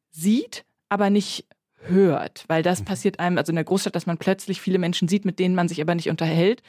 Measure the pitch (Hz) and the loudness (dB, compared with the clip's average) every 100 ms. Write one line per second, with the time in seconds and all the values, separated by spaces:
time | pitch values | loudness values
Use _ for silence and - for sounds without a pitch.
0 | _ 156 185 240 480 - - _ - 202 | _ -4 0 0 0 -10 -18 _ -4 0
1 | 202 202 196 - - _ _ _ - 185 | 2 2 0 -8 -14 _ _ _ 0 4
2 | 190 139 73 - - 160 170 180 196 190 | 4 4 -4 -10 -2 0 0 0 -4 -2
3 | 202 - 175 180 160 165 156 196 202 175 | -2 -2 0 0 0 -2 0 0 -2 -4
4 | 180 170 - 190 - 190 - 185 170 175 | -4 -2 -2 -2 -4 -6 -2 0 0 0
5 | 165 196 190 170 185 180 170 165 156 170 | 0 0 0 -2 0 2 0 -2 -2 -2
6 | 170 165 160 165 185 247 | -2 -2 0 2 2 2